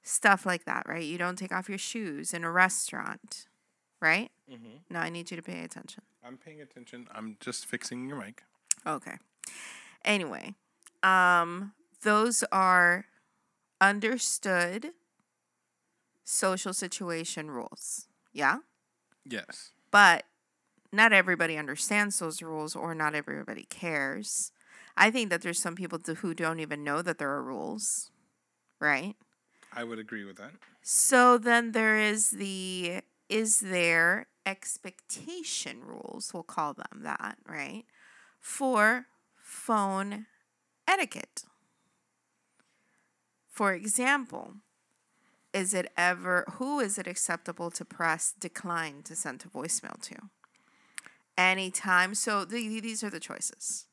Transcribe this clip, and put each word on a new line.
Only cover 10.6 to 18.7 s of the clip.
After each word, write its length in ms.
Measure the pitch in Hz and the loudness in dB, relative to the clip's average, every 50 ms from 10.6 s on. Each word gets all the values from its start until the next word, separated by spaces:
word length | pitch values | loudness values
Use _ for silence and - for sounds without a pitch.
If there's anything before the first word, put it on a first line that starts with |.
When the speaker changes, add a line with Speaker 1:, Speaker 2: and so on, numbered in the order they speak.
| _ _ _ _ _ - _ _ | _ _ _ _ _ -20 _ _
Speaker 1:
um, 680 | - 190 190 185 180 180 180 175 170 170 175 180 202 202 _ _ _ _ _ - | 4 6 8 8 8 8 8 6 4 2 -4 -8 -10 -12 _ _ _ _ _ -2
those 400 | - 214 208 208 220 240 233 - - - | 2 4 4 4 4 4 2 0 0 2
are 540 | - 196 190 185 185 180 175 175 175 185 208 _ _ _ _ _ _ _ _ _ _ _ _ _ _ _ | 2 4 6 8 8 8 8 8 6 4 -2 _ _ _ _ _ _ _ _ _ _ _ _ _ _ _
understood 1120 | 190 196 202 208 208 220 254 240 - - - - - 202 185 175 175 175 185 220 285 311 349 _ _ _ _ _ _ _ _ _ _ _ _ _ _ _ _ _ _ _ _ _ _ _ _ _ _ | 6 6 6 4 0 -2 0 0 -2 -2 -2 -2 0 0 2 2 2 0 -2 -8 -10 -10 -14 _ _ _ _ _ _ _ _ _ _ _ _ _ _ _ _ _ _ _ _ _ _ _ _ _ _
social 480 | - - - - 190 185 185 - 196 | -2 -2 2 2 2 0 0 -4 -6
situation 760 | 185 - 196 175 - - 190 170 165 165 165 - - 165 156 156 | -6 -6 -6 -6 -8 -8 -6 -6 -6 -6 -6 -6 -8 -8 -10 -8
rules. 560 | 139 120 - - - - - - - - - _ _ _ _ _ | -8 -10 -10 -10 -14 -14 -10 -10 -10 -10 -10 _ _ _ _ _
Yeah? 260 | _ 120 143 135 175 269 - _ | _ 2 2 2 2 0 -4 _